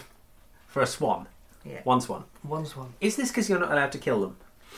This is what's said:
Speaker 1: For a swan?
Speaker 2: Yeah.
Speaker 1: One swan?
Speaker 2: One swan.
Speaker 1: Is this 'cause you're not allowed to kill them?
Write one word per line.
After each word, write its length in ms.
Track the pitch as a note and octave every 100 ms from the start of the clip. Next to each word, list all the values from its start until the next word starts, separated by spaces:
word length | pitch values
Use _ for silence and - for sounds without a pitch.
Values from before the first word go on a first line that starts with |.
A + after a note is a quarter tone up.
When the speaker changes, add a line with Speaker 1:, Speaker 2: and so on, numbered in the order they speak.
| - - - - - - -
Speaker 1:
For 140 | C#3+
a 60 | B2+
swan? 400 | - C3+ F#2+ - - - -
Speaker 2:
Yeah. 160 | D3 C#3 B2+
Speaker 1:
One 160 | B2+
swan? 240 | B2 - - -
Speaker 2:
One 240 | C#3+ D#3 D3+
swan. 280 | C3 B2+ -
Speaker 1:
Is 160 | G#3 A3
this 160 | B3
'cause 160 | - A3+
you're 100 | F3+
not 120 | E3
allowed 220 | D3 C#3
to 40 | C#3+
kill 220 | - A2+
them? 160 | F#2+ - - - -